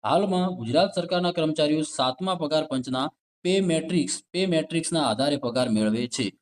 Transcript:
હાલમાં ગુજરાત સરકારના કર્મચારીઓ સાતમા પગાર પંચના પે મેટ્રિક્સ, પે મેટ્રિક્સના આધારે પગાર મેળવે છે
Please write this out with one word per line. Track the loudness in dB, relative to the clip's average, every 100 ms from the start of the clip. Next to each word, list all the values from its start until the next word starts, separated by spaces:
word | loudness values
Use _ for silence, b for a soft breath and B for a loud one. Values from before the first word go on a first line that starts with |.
હાલમાં | 2 2 2 0 0
ગુજરાત | -2 0 2 2
સરકારના | -2 -2 -2 0
કર્મચારીઓ | 0 -2 0 2 0
સાતમા | -2 -2 -2 -2 -4
પગાર | -4 0 -2 0
પંચના | -4 -2 -4 -4 _ _ _
પે | 0 2
મેટ્રિક્સ, | 2 0 2 0 0 -4 _
પે | -2 2
મેટ્રિક્સના | 2 2 -2 0 0
આધારે | 0 2 0 0
પગાર | 0 0 2
મેળવે | 2 2 0 -2
છે | -2 -4 _